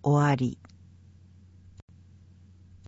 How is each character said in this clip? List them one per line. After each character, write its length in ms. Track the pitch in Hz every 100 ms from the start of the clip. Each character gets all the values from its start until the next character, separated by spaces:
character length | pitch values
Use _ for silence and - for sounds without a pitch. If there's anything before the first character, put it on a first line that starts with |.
終 260 | 143 147 147
わ 40 | 135
り。 220 | 127 - - - - - - - - - - - - - - - - - - - - - - -